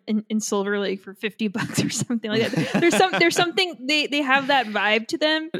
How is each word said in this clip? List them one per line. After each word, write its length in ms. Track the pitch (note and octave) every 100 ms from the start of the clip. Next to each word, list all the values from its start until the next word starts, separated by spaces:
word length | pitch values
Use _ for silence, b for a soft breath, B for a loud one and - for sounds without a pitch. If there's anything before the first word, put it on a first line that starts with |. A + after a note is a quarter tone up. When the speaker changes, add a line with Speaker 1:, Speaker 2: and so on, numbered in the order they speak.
| -
Speaker 1:
in, 200 | G#3+ -
in 100 | G#3+
Silver 380 | - G3+ G3 G3+
Lake 220 | F#3+ G3
for 140 | G3+
fifty 340 | F#3+ A3 - A3
<laughs> 0 |
bucks 340 | G3 C#3 -
or 60 | -
something 420 | - - A#3 A3
like 200 | A3 -
that. 300 | E3 - -
There's 140 | E4+ -
some, 160 | F#4 A#3+
there's 180 | E4+ D#4+
Speaker 2:
<laughs> 0 |
Speaker 1:
something, 500 | F4 F#4+ F#4 C4+ B3+
they, 200 | D4+ C4+
they 120 | C#4+
have 260 | C4+ C#4 C4+
that 180 | C#4 A3
vibe 400 | G#3 G#3 A3 A3+
to 100 | D#4
them. 320 | D4+ D#4 D#4+